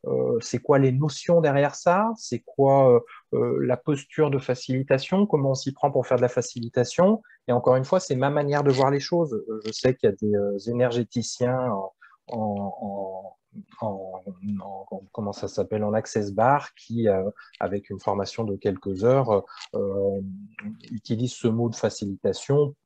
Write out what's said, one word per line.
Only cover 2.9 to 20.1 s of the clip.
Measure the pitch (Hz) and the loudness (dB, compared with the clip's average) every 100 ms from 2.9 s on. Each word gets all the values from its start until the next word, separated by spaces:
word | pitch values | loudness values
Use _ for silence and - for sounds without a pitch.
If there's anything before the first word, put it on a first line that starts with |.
euh, | 120 117 - _ | 6 4 -20 _
euh, | - 120 131 | -2 0 0
la | 131 123 | 0 -2
posture | - 139 - - 151 | -2 -4 -4 0 0
de | 135 | 0
facilitation ? | - 123 - 131 135 175 - 190 202 | -2 -4 -2 -4 2 0 2 0 2
Comment | 151 135 | 2 2
on | |
s'y | 131 - | 0 -4
prend | 139 143 | -2 0
pour | 139 123 | 0 0
faire | 123 | 2
de | |
la | 123 | 2
facilitation ? | 127 - 123 117 - 120 - 185 220 _ _ - | 0 -4 -8 -4 -2 0 4 4 4 _ _ -2
Et | |
encore | 120 127 131 | 2 4 2
une | |
fois, | 131 185 | 2 0
c'est | - 131 | 0 0
ma | 139 | 2
manière | 147 143 143 | 2 2 2
de | 143 | 4
voir | 127 135 | 4 4
les | 143 | 2
choses. | - 175 160 | 0 -2 0
Euh, | 110 - 110 | -4 -6 -8
je | 107 | -8
sais | - 127 | 0 0
qu'il | 127 117 | 2 0
y | |
a | 101 | 2
des, | 107 104 | 0 0
euh, | 101 101 104 | 0 -4 -4
énergéticiens | 120 123 120 110 120 113 - 123 127 127 | 0 0 0 -2 -4 -6 -2 -2 0 -2
en, | 98 95 _ - _ - | -4 -6 _ -20 _ -10
en, | 117 110 101 101 - 104 101 95 95 95 _ _ - - - | -6 -4 -4 -6 -8 -8 -8 -8 -10 -14 _ _ -20 -20 -8
en, | 110 98 95 92 95 90 98 101 | -8 -8 -10 -12 -14 -12 -8 -8
en, | 98 95 95 | -8 -16 -14
en, | 113 98 | -14 -12
comment | - 104 | -8 -8
ça | 98 98 | -8 -8
s'appelle, | - 92 107 | -6 -4 -2
en | 107 | -2
access | 107 - 113 104 | -2 -2 -4 -2
bar, | 98 117 143 - | 2 4 2 0
qui, | _ - 117 113 | _ -8 0 2
euh, | 95 98 - - _ | 2 -2 -8 -20 _
avec | 95 101 - | -6 -6 -8
une | 95 | -8
formation | - 98 95 - | -4 -2 -4 -6
de | 107 98 | -6 -2
quelques | 107 92 98 92 | -4 -4 -6 0
heures, | 113 135 123 101 - - - 107 | 4 4 4 0 0 -18 -10 -6
euh, | 101 98 98 | -4 0 -2